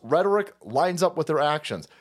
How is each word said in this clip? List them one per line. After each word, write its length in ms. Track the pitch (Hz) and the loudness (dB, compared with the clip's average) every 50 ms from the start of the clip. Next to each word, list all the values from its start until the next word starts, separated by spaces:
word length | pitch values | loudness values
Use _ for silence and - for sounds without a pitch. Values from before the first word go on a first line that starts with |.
rhetoric 520 | - 113 143 170 185 202 202 208 196 - - _ | -4 0 2 2 4 4 2 0 0 -2 -10 _
lines 400 | - 101 117 135 170 185 180 165 | -10 -4 -2 0 0 0 0 0
up 140 | 185 175 180 | 0 0 0
with 100 | - 156 | 0 -2
their 140 | - 156 139 | -2 0 0
actions. 480 | 147 147 151 151 - - 110 80 78 - _ _ | 2 0 0 -2 -4 -6 -8 -10 -10 -14 _ _